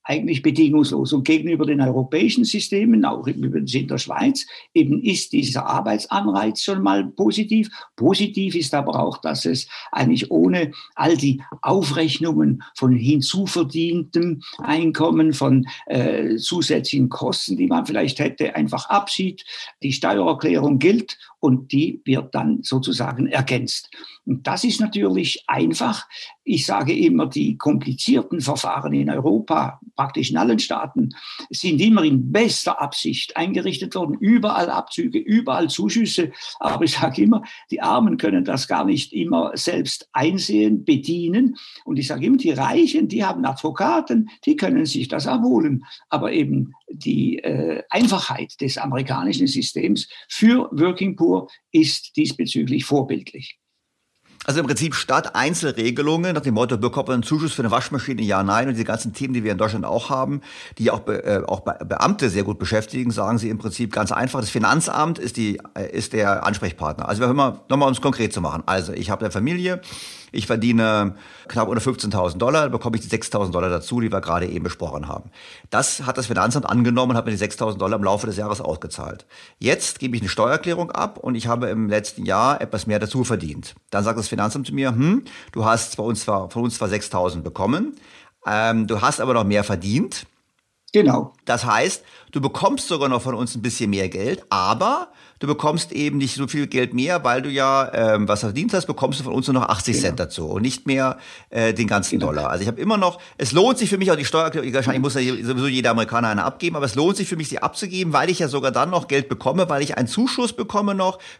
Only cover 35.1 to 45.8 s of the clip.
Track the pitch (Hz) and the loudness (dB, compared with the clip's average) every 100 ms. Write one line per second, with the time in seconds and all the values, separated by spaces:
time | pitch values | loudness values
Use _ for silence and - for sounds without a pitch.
35.1 | - - 220 233 131 165 139 202 220 214 | -2 2 2 2 0 0 0 0 2 2
36.1 | - 160 - - - - - 165 - 160 | 0 -2 -4 -14 -6 -2 0 0 0 0
37.1 | 131 208 226 - - - - - - 220 | 4 4 4 2 -16 -10 -4 0 4 4
38.1 | - - - - 131 - 87 98 143 - | 4 2 2 0 -2 -2 0 2 0 -2
39.1 | - 170 - - - - 175 156 - - | -4 0 0 0 -2 -2 -2 -2 -6 -6
40.1 | 127 147 185 - 107 107 - - 139 - | 0 2 0 0 2 4 2 2 0 0
41.1 | 170 170 196 262 - - - - 139 139 | -2 0 2 2 0 -12 -16 -6 -4 -2
42.1 | 139 170 262 - 135 135 320 330 302 - | -2 2 4 2 0 2 4 4 4 0
43.1 | - 196 - 135 135 156 - 220 339 311 | 0 -2 -2 -2 0 0 0 0 2 2
44.1 | 226 220 - - 302 190 262 - - - | 2 2 0 2 2 4 2 2 0 -2
45.1 | - 139 254 240 247 156 131 | -2 0 2 4 4 4 0